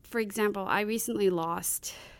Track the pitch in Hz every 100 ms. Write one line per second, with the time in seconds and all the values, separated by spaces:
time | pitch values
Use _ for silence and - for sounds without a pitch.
0 | - 233 208 220 208 202 190 190 208 226
1 | 240 214 196 175 165 175 - - - -
2 | -